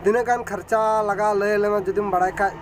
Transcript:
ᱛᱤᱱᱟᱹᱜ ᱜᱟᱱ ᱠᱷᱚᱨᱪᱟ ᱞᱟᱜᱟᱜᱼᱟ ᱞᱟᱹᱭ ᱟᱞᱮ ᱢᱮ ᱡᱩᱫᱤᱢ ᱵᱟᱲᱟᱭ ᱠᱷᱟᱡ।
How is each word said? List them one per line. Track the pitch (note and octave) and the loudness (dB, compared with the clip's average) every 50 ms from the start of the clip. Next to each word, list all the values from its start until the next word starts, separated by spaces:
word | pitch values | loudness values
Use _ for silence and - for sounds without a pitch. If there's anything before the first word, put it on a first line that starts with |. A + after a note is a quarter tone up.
| - | 2
ᱛᱤᱱᱟᱹᱜ | G3 G#3+ A#3+ A#3+ | 2 2 2 2
ᱜᱟᱱ | A#3 A#3+ A#3+ A#3 | 0 0 -2 -2
ᱠᱷᱚᱨᱪᱟ | - G3+ F#3 F3 - A3+ A3 A3 A3 A3 A3 G#3+ | -6 -8 -10 -4 -2 0 2 2 2 2 0 0
ᱞᱟᱜᱟᱜᱼᱟ | G#3 G3+ F#3+ G#3+ G#3+ G#3 G3 | -2 -2 0 0 0 2 2
ᱞᱟᱹᱭ | G3+ G#3 G#3 | 0 0 0
ᱟᱞᱮ | G#3 G#3 G#3 | 2 2 2
ᱢᱮ | G#3 G#3 | 0 0
ᱡᱩᱫᱤᱢ | F#3+ F#3+ F#3+ G3+ G#3 G3+ | 0 -2 -2 -2 -2 0
ᱵᱟᱲᱟᱭ | F#3+ F3+ F3+ F#3 | 0 2 0 0
ᱠᱷᱟᱡ। | F#3 - G3+ G3 - - | 0 0 -2 -2 -2 -4